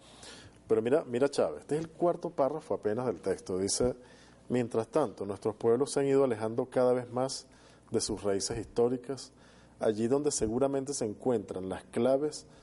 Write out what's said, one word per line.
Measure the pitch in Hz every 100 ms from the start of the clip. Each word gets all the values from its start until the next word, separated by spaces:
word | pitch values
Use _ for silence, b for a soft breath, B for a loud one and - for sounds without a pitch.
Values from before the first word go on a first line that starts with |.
| B B B B B B -
Pero | 110
mira, | 117 151
mira | 131 120 143
Chávez, | - 92 76
este | - 147
es |
el | -
cuarto | - 175 165 170
párrafo | - 135 151 - 98
apenas | 104 107 127
del | 90
texto. | 95 90 - 92
Dice, | 98 - 123 - B B B B -
"Mientras | 123 117 113 110
tanto, | 156 123 - 101
nuestros | 98 117 -
pueblos | 117 120 139
se | 143
han | 139
ido | 135 135
alejando | 107 110 117 127
cada | 131 123
vez | 127 107
más | 120 131 - - B B B B
de | 113
sus | - 101
raíces | 101 98 - 117
históricas, | 95 - 120 127 - 135 - - B B B B
allí | 120 107 113
donde | 143 147
seguramente | - 110 117 139 139 131
se | - 113
encuentran | 98 131 117 98 95 92
las | 90 -
claves | 117 120 139 151 - - B